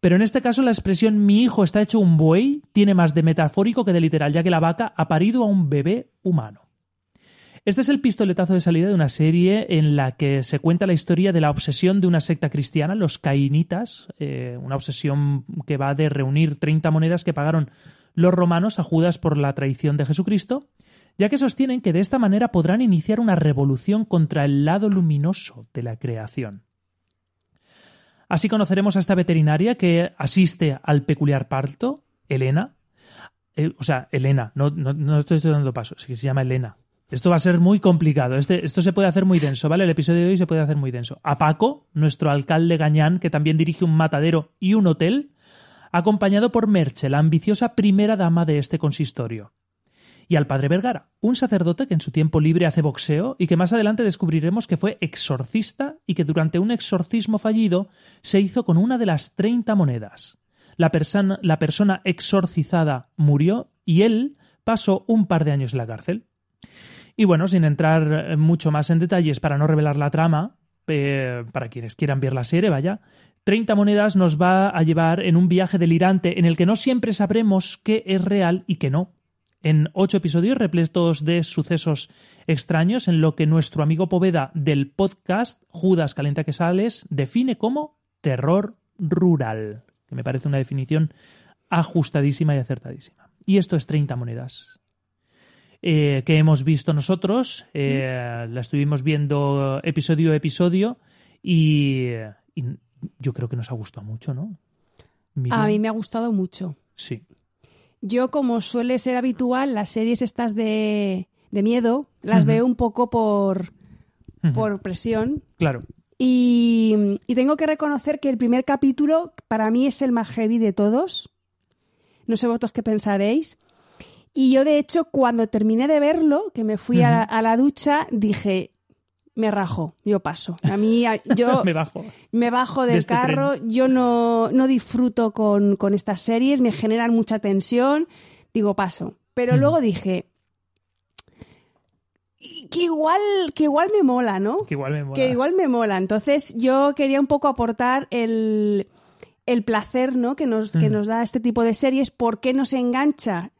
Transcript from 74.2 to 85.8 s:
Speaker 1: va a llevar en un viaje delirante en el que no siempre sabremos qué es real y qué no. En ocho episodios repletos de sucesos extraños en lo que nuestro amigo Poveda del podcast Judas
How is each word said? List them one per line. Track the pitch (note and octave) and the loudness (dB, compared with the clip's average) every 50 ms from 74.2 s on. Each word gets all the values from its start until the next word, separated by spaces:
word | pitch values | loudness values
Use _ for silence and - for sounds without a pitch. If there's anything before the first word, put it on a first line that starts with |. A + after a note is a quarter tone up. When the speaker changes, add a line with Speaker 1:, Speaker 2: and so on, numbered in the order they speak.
| F#3 E3+ D3+ D3 | 2 2 2 2
Speaker 1:
va | F3+ F3+ F#3 F#3+ F#3+ G3+ | 2 4 4 4 2 2
a | - F3 D#3+ | 2 0 0
llevar | D#3 E3 D#3+ E3 E3 E3 F3+ | 2 2 2 2 2 0 0
en | F#3+ F#3 E3 | 0 2 2
un | E3+ F3+ F3+ | 4 4 4
viaje | F3 F3+ F#3 F3 - F#3 | 4 2 2 0 0 0
delirante | F3 E3+ E3 E3 F3 F#3 F#3+ F#3 - E3+ F3 F#3 | 2 2 4 4 4 4 2 2 0 0 0 2
en | E3+ | 2
el | E3+ E3 | 2 4
que | D#3 F3+ | 2 2
no | F3+ A3 A3 | 2 2 0
siempre | - C4 B3+ B3 G#3 A#3+ | 0 -2 0 0 0 -2
sabremos | G#3 - G#3 F#3+ G#3 A3+ A3+ G#3+ G3 F#3+ F3+ - - - | -2 -2 -2 0 0 0 2 2 2 0 0 -4 -10 -10
qué | _ - G#3+ G#3+ - F#3 | _ -2 -2 -2 0 -2
es | F#3+ F#3+ F3+ | -2 -2 0
real | F#3+ G3+ G3+ F#3 E3+ F3 F#3+ - - | 0 0 2 2 2 0 -2 -2 -4
y | F#3 - | -4 -2
qué | - C#3 | -2 -2
no. | C3 D3+ F#3 - _ _ _ _ _ _ _ _ _ _ - | 0 -2 -2 -4 _ _ _ _ _ _ _ _ _ _ 0
En | D#3 D#3 D#3 D3+ - _ | 2 2 2 2 0 _
ocho | F#3 G3 F#3+ - G3 | -2 -2 0 0 -2
episodios | D#3 F3 C#3+ E3+ E3+ A3 C4 C4 | -2 0 0 0 0 2 0 0
repletos | A#3 F3 D3+ F3 E3 D#3+ _ F3+ E3+ E3+ D#3+ D3 D3+ | -2 0 0 0 -2 0 _ 0 0 0 0 0 -2
de | D#3 E3+ F3 D#3+ | -2 0 0 -2
sucesos | - - - D3 - F3 D#3+ - E3 D3+ C3+ - - _ _ - - - _ _ - | -2 -4 -6 -4 -2 -2 -2 -2 -2 -4 -4 -6 -12 _ _ -20 -20 -20 _ _ -4
extraños | D#3+ C3+ - - F3 D#3+ E3 F3+ A3 B3+ - - | -2 -2 -2 -2 0 2 2 2 0 0 0 0
en | F3 D#3+ | 2 2
lo | D#3 D#3+ D3+ - | 2 2 2 0
que | D#3+ | 0
nuestro | D3+ D#3+ E3 D#3 - - D#3+ | 2 2 2 0 0 -2 -2
amigo | D3+ D3+ D#3+ D#3+ F#3 E3 | 0 0 0 0 0 0
Poveda | F#3 F3+ F3+ F#3+ E3+ E3 C3+ C3 _ | 0 0 0 2 0 0 -2 -2 _
del | E3 C#3+ D3 D3+ C#3 C#3 C#3 | -4 0 0 0 0 0 -4
podcast | _ - G3 F#3+ F#3+ _ _ - F3+ G#3 A#3+ - - _ _ _ | _ -2 -2 -2 -2 _ _ -4 -2 -2 -2 -4 -8 _ _ _
Judas | _ E3+ | _ -2